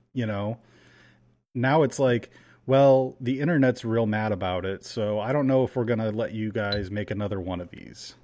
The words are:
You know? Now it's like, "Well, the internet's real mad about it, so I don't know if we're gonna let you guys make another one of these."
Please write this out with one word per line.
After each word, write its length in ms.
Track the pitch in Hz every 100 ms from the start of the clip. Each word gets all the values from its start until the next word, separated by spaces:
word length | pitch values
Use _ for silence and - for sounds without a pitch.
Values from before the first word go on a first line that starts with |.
| _
You 120 | 127 110
know? 320 | 101 104 117 _ _ _ _ _ _ _ _ _
Now 280 | 127 127 156
it's 160 | 135 -
like, 320 | 135 120 - - _ _ -
"Well, 500 | 135 139 131 131 -
the 200 | 123 135
internet's 440 | 143 160 131 123
real 220 | 113 117 110
mad 260 | 107 107
about 320 | 98 92 90
it, 200 | 92 98
so 360 | - - 104 104
I 120 | 107
don't 140 | 147 135
know 180 | 131
if 120 | 123 131
we're 80 |
gonna 260 | 117 113 110
let 220 | 107 113
you 180 | 110 107
guys 400 | 107 101 104 95
make 200 | 104 101
another 300 | 101 101 98
one 200 | 90 90
of 100 | 87
these." 440 | - - - - -